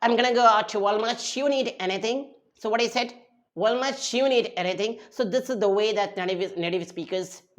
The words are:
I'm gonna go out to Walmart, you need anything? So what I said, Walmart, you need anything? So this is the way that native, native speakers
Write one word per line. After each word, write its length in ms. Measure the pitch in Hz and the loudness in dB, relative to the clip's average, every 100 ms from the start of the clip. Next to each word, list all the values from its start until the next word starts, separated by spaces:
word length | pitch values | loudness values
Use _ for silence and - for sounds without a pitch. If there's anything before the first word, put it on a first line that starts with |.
I'm 140 | 233 233 | 0 2
gonna 180 | 247 | 2
go 120 | 240 233 | 6 6
out 220 | 214 214 | 6 2
to 100 | 214 | 0
Walmart, 560 | 196 214 226 240 - 254 | 0 2 0 -4 -6 -2
you 120 | 285 | 0
need 280 | 277 233 - | 0 0 -2
anything? 520 | 185 190 220 254 285 - _ _ | -4 -2 -2 -4 -6 -16 _ _
So 100 | 220 | -2
what 120 | 233 | 0
I 60 | 233 | 0
said, 260 | 247 240 - _ _ _ - | 0 -4 -8 _ _ _ -2
Walmart, 560 | 214 247 269 277 - | 0 2 -2 -4 -2
you 140 | 240 269 | 0 2
need 240 | 247 220 - | 2 0 -2
anything? 420 | 180 185 214 233 - | -4 -2 -4 -4 -10
So 140 | - | -4
this 260 | 226 247 254 | -2 -2 -2
is 100 | 247 | 0
the 100 | 202 | 2
way 240 | 196 214 | 4 2
that 240 | 208 196 - | 0 -2 -2
native, 400 | 180 185 185 175 | -4 -2 -4 -4
native 280 | 170 180 170 | -2 -2 -4
speakers 560 | - 160 185 180 - _ | -10 -6 -4 -6 -12 _